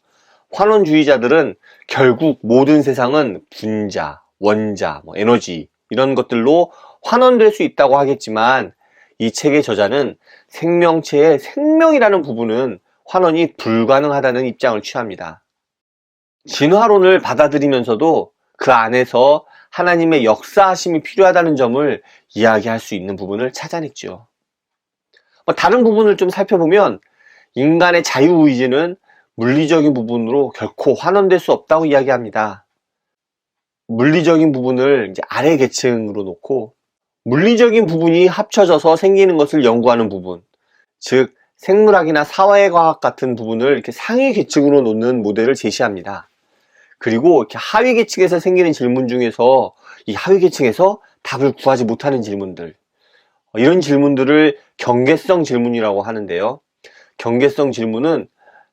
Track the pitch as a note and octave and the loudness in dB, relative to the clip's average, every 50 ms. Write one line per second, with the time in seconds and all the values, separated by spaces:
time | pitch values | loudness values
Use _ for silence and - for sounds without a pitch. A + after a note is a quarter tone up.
0 | _ _ _ _ _ _ _ _ _ _ - - F#3+ G#3+ A3 G#3+ G3 D#3 D3+ D#3 | _ _ _ _ _ _ _ _ _ _ -4 -2 0 2 2 2 2 2 2 2
1 | D3+ C#3 C#3+ B2+ A2+ B2 C#3+ E3 D#3 A#2 F#2 _ _ _ _ _ _ - - - | 4 2 2 2 2 2 2 2 0 0 -6 _ _ _ _ _ _ -8 -2 0
2 | C3+ B2+ A#2+ A#2 D#3+ D#3 C3+ - - G#2+ A#2 B2+ C3+ C3+ D3+ D3+ C#3+ C#3 B2+ B2 | 2 2 2 2 0 -2 -2 -2 -2 0 2 2 4 4 2 2 2 0 -2 -2
3 | B2+ B2 C3+ D3+ C#3+ A#2+ F#2 E2+ _ _ - - - G#2+ G#2+ G#2+ G#2+ G2+ F2+ F#2+ | -2 0 0 0 -2 -2 -4 -10 _ _ -18 -12 -8 -6 -6 -6 -6 -6 -6 -8
4 | E2 D2 C#2+ - _ _ _ - F#2+ G#2 G#2+ G#2+ A2 G#2+ G#2 F#2 G2 E2+ D2+ D2 | -8 -8 -10 -16 _ _ _ -4 -2 0 0 0 -2 -6 -6 -6 -6 -8 -8 -10
5 | - D2+ D#2+ F2 G#2 A2+ A#2+ A2+ - - F2 E2 D2+ - _ _ _ - A2 A2+ | -14 -14 -8 -4 0 0 0 0 0 -6 -12 -12 -12 -16 _ _ _ -10 -4 -2
6 | C3 C3+ C3+ B2 A#2+ - B2 A#2 A2+ B2+ D3+ E3+ F3 - _ - - - _ _ | -2 -2 -2 -4 -4 -4 -4 -2 0 2 2 2 0 -2 _ -20 -20 -20 _ _
7 | - - - A#3+ B3+ B3+ B3+ A#3 A3 G#3+ G#3+ - F3+ D3 - - C#3+ C3 C3 C#3+ | -8 -2 0 2 4 4 4 4 4 2 2 0 -4 -4 0 0 0 2 2 2
8 | C#3+ C3+ C#3 C#3 - - A2 A2 A2 A#2+ C3 C3 A2 F2 - _ _ _ _ _ | 0 0 -2 -4 -6 -8 -4 -2 0 0 0 0 -2 -6 -12 _ _ _ _ _
9 | _ _ _ - A3 A3+ - - - D3 C#3 D3+ C#3 - A2+ G2 G#2 G2+ A#2 C#3+ | _ _ _ -6 -6 -6 -4 -2 -2 0 0 0 0 0 0 0 0 0 0 -2
10 | C#3 A2 - _ _ _ _ _ _ _ - - - E3 F3 F3 F3 E3+ D#3+ D#3+ | -4 -4 -6 _ _ _ _ _ _ _ -14 -8 -4 -2 0 2 2 2 2 0
11 | D#3 - - C#3+ D3 E3 D#3 C3+ - - - C#4+ D4 D4+ D#4 D#4+ E4 D#4+ D#4 C#4 | -2 -2 0 2 4 4 4 2 -2 -8 -8 -4 0 2 2 4 4 4 4 4
12 | A#3 G#3+ G3+ F#3 D3+ C#3 A2 A2+ A#2 A2+ A2 A#2 C3+ B2+ G2+ F2+ _ _ _ _ | 2 2 2 0 -2 -4 -6 -6 -4 -4 -2 -4 -4 -6 -8 -10 _ _ _ _
13 | _ - - F#3 F#3 E3+ D#3+ E3 E3+ D#3 - - - A2+ A2+ A2+ A2+ A2 C3+ C#3 | _ -4 -2 0 0 2 2 0 -2 -2 -4 -6 -4 -2 0 0 2 2 2 2
14 | D3 D3 C#3+ C#3 C3+ C3 B2 B2 C3 B2+ A2+ - - B2+ A2+ G#2 G2+ - - C3+ | 2 0 -2 -2 -2 -2 -2 -2 -4 -6 -6 -4 -4 -2 -2 -4 -6 -8 -10 -10
15 | A#2+ A2 F#2+ F2+ F2+ E2 D#2+ - _ _ _ _ _ _ _ _ _ _ _ _ | -10 -10 -12 -14 -16 -16 -18 -20 _ _ _ _ _ _ _ _ _ _ _ _
16 | _ _ _ _ _ _ _ _ _ - - - C#3 D3+ F3+ G#3 A3+ A3+ G#3 G3+ | _ _ _ _ _ _ _ _ _ -12 -6 -2 0 2 4 4 4 4 4 4
17 | F#3 F#3 F#3+ F3+ - - B2+ A#2+ D3+ D3 C#3 D3 C#3 C#3+ C3+ B2+ A#2+ A#2+ A2+ G#2 | 6 6 4 4 2 -2 0 2 2 2 2 0 0 0 -2 -2 -2 -2 -2 0
18 | D3 E3 D#3 A#2+ F2 - _ _ _ _ _ - - - B2+ A#2 A2+ A2+ A#2+ B2+ | 0 0 0 0 -2 -6 _ _ _ _ _ -6 0 2 2 2 2 0 0 -2
19 | B2+ - - A#2+ B2+ C#3 D3 D3+ - _ _ _ _ _ - - F3+ F3+ F3 E3+ | -2 0 2 2 4 4 4 2 -2 _ _ _ _ _ -6 -4 -2 0 2 2
20 | E3 E3 D#3+ D3 A#2+ A2 G#2+ - - - - G#3 G3 F#3+ F#3 F3 - F#3 E3+ D#3 | 2 2 2 2 2 2 0 0 -4 -4 2 2 2 2 2 -2 -4 -4 -4 -4
21 | D3+ - - - F#3+ F#3 F3 F3+ E3+ E3 D3+ B2+ C3 A#2 A#2 C3+ D3 C#3+ A2+ - | -6 -4 0 2 4 4 4 4 2 0 0 0 0 -2 0 -2 -2 -2 -4 -6
22 | _ _ _ _ _ _ - G#2 A2 A2+ A2 A2 G2 A2+ A2+ A2+ - - A2 G2 | _ _ _ _ _ _ -6 0 2 2 2 2 0 -4 -6 -8 -8 -10 -10 -10
23 | F2+ G2 G2 F#2 G2+ F#2 G2+ G#2+ A#2+ B2+ B2+ - - D#3 - E3+ D#3+ C#3 - - | -8 -10 -10 -10 -10 -8 -8 -6 -6 -8 -8 -10 -14 -10 -10 -10 -10 -10 -14 -16
24 | - G2+ F#2 F#2+ A2+ _ _ _ _ _ _ _ _ _ _ _ _ _ _ _ | -16 -16 -16 -18 _ _ _ _ _ _ _ _ _ _ _ _ _ _ _ _
25 | _ _ _ _ _ _ _ _ - - - - - F3 G#3 B3 A#3+ A3+ G#3+ G#3+ | _ _ _ _ _ _ _ _ -6 -6 -4 0 0 2 2 4 2 2 2 2
26 | A3 G#3 G3 - G3 F3+ - - G3+ F#3+ G#3+ F3+ E3+ D#3 F3+ G#3 G3+ D3 G#2 F2+ | 2 2 2 0 0 -4 -2 -4 -4 -2 0 0 2 2 4 4 2 2 -2 -6
27 | _ _ _ _ _ _ _ _ _ _ - B2 C3+ D3+ D#3+ E3+ F3 F3+ F3 E3+ | _ _ _ _ _ _ _ _ _ _ -6 -2 0 0 2 2 2 2 2 0
28 | D#3 - - C3 C#3 D#3+ F3+ E3 D#3 D3 C3+ B2 C3 B2+ B2 C#3 D#3+ F3 F3+ - | -2 -2 0 2 2 2 4 4 4 2 2 2 -2 -2 0 -2 -2 -4 -6 -12
29 | _ _ _ _ _ _ _ - A2+ A#2+ C3 D3 D#3 D3 E3+ E3 D3 D3+ C#3 B2+ | _ _ _ _ _ _ _ -6 -2 0 0 0 2 2 2 2 2 2 0 -2
30 | A2+ A2 A#2 A#2+ A2+ A2+ B2 C#3+ C#3 B2 - - A2+ G#2+ - - - D3 B2 - | -4 -4 -4 -4 -4 -2 0 -2 -2 -2 -4 -10 -12 -10 -8 -4 0 0 0 0
31 | - D#3+ F#3+ G#3 G3 F#3+ F#3 F3 - - C#3 A2 - - D#3 D#3+ E3 D#3 C#3+ C#3 | 0 0 0 2 2 2 2 0 0 0 -2 -2 0 0 0 0 0 2 0 0
32 | B2+ C3+ C3 A#2+ A#2+ A2 F#2+ A#2 G#2+ G#2+ G2 G2 _ _ _ _ _ _ _ _ | 2 0 -2 -2 -4 -6 -6 -6 -6 -6 -8 -12 _ _ _ _ _ _ _ _
33 | _ _ _ _ _ _ _ _ _ _ _ _ _ _ _ _ _ - A#2 A2+ | _ _ _ _ _ _ _ _ _ _ _ _ _ _ _ _ _ -8 -4 0
34 | B2 D3 D#3 F3 D#3+ D#3+ E3 D#3+ D#3+ D#3+ C#3+ C3 B2 B2+ B2+ B2+ C3 C#3 C#3+ C3 | 0 2 2 2 2 2 2 2 2 2 0 -2 -2 -2 -2 0 0 2 2 0
35 | A2 F#2+ F#2+ - - - - - B2 D3+ E3 C#3+ C3+ A#2 - - - B2+ A#2+ A2+ | -2 -4 -8 -12 -12 -10 -6 -2 0 0 2 2 0 -2 -2 -2 -2 -2 -2 -2
36 | A2 G#2 G2+ G#2+ G2 F#2+ F2 - - - C#3 B2+ A2+ G#2+ _ _ _ _ _ _ | -4 -8 -8 -10 -10 -10 -12 -14 -8 -6 -6 -6 -6 -10 _ _ _ _ _ _
37 | _ _ _ _ - - B2 D3 F3+ G#3+ A#3+ G#3+ B3 A#3 G#3+ A#3 A3 E3 E3 D#3+ | _ _ _ _ -8 -4 -2 0 2 2 4 4 4 4 4 2 0 0 -2 -2
38 | E3 E3+ E3 E3+ F3+ F#3 F3 - G#3 - - - G3+ E3+ E3+ D3+ D3+ E3 D#3+ E3+ | 0 2 2 4 2 2 2 -2 -8 -4 0 0 2 4 2 2 2 2 2 2
39 | - G3 G3 G3 G3 F#3 F3 D#3 D3 C#3+ - D3+ C3+ A#2 A2+ A#2+ A2+ B2 A#2+ A#2 | 2 2 4 4 4 4 2 2 0 0 0 2 2 2 2 2 2 2 2 2
40 | A2+ G#2 G2 F#2+ F2+ F#2 F2+ F2 _ _ _ _ _ _ _ _ _ _ _ _ | 0 -4 -6 -10 -12 -12 -14 -14 _ _ _ _ _ _ _ _ _ _ _ _
41 | - - - C3 C3 - _ _ _ _ _ _ - - F#3+ G#3 G#3+ G#3+ G#3 F#3 | -6 0 2 2 2 0 _ _ _ _ _ _ -2 0 2 4 4 6 4 4
42 | E3+ D#3 D#3+ D3+ D3 - - - F#3+ G3+ G3+ G3+ G3+ G3 E3+ F3 E3+ D#3+ D#3 - | 2 0 -2 -2 -4 -4 -2 0 2 4 4 4 4 4 4 2 2 2 0 -2
43 | - C3+ A#2+ - - C3 B2 A2+ A#2 A2 A2+ A2+ A#2 C#3 C#3+ - - - A#2 - | -4 -6 -4 -4 -6 -6 -6 -6 -6 -6 -6 -2 0 0 0 -2 -4 -10 -14 -12
44 | - - A3 B3 C4+ C4+ A#3 G#3 - - - D#3 C#3+ C#3+ C#3+ C#3+ C3 A2+ G#2+ A2 | -8 -4 -2 0 0 0 0 -2 -4 -2 0 0 2 4 4 2 2 2 -2 -2
45 | A2+ B2 B2+ B2 G#2+ G#2 G#2 G#2 A2+ A#2+ C3+ A#2 - A2 G2 - C3 A2+ G2+ F#2 | -2 -2 -2 -2 -2 -4 -2 -2 0 -2 -2 -2 -4 -6 -4 -2 -4 -4 -4 -6
46 | F2+ G2 G2 F2+ - _ _ _ _ _ _ _ _ _ _ _ _ _ _ _ | -12 -14 -16 -16 -16 _ _ _ _ _ _ _ _ _ _ _ _ _ _ _
47 | - A#2+ A2+ A2+ C3 E3+ E3+ C#3+ A2+ - - G#2+ - - - G#3+ A#3 B3+ B3 A3+ | -6 -4 -2 0 2 2 2 2 0 -2 -8 -14 -10 -4 -2 0 0 0 0 0
48 | A3+ - - - F#3 F3+ F3 E3+ - F#3+ F#3 F3+ F3+ E3+ D3+ - C3 A#2+ B2 C3 | -2 -2 -2 -2 -2 0 0 -2 -2 0 0 2 2 0 0 -2 -2 -2 -2 -2
49 | C3 A#2+ A#2+ B2+ B2 A2+ G#2+ - A#2 B2 C3+ C3 A2 F2 _ _ _ - - - | -4 -4 -2 -2 -2 -4 -2 0 2 2 2 2 0 -2 _ _ _ -20 -20 -18
50 | - - G#2 - - F3 F#3+ G3 F3 F3+ D#3 - D3 A#2+ G#2+ - F3 F#3+ G#3 G#3 | -10 -10 -10 -6 0 0 2 4 2 2 0 0 -2 -2 0 2 2 0 0 -2
51 | _ _ _ _ - - - B2+ C3+ C#3 B2+ - - C3+ C3+ B2 B2 G#2+ A2+ A2+ | _ _ _ _ -14 -10 -6 -2 -2 -2 -2 -2 -2 -2 0 0 0 -4 -4 -4
52 | - C#3+ C#3 B2+ A2+ G#2+ G2+ G2+ G2 F#2+ F2+ E2 F2 E2 D#2 _ _ _ _ _ | -4 -4 -4 -4 -6 -6 -8 -10 -10 -10 -12 -14 -16 -18 -18 _ _ _ _ _
53 | _ _ _ _ _ _ _ _ _ _ - A2 A#2+ C#3+ E3+ F#3 D#3+ C#3 C#3+ C#3 | _ _ _ _ _ _ _ _ _ _ -4 0 2 2 2 2 0 0 0 2
54 | C#3+ C#3+ C#3 C3 C3 B2+ D3 D3+ D#3 D3+ C#3+ - _ _ _ - - - A#2+ B2 | 2 2 0 0 0 2 2 4 4 2 0 -4 _ _ _ -10 -4 -2 -2 0
55 | B2+ C3+ D#3+ D#3 - - F#3 F3 D#3 C#3+ B2+ A#2+ A#2+ A#2+ A#2+ A#2 A2 G#2+ G2+ G2 | 2 2 0 0 0 0 0 0 0 -2 -2 -2 -2 -2 -2 -2 -2 -2 -2 -4
56 | G2+ A2 A2+ A2 G#2 F#2 F2 E2+ G2 A2+ C3 C#3+ _ _ _ _ _ - _ _ | -4 -6 -8 -10 -8 -8 -6 -4 -4 -6 -6 -8 _ _ _ _ _ -20 _ _
57 | _ _ _ - - A#2 A#2 B2 C3+ C#3+ C#3 - D3 C#3 - A#2 A2+ A2+ A2 A2+ | _ _ _ -10 -6 -4 -2 2 2 0 0 0 -4 -4 -2 -4 -6 -6 -6 -4
58 | C3 D#3+ E3 C3 G2 - _ _ _ _ _ _ _ _ | -4 -2 -4 -4 -6 -10 _ _ _ _ _ _ _ _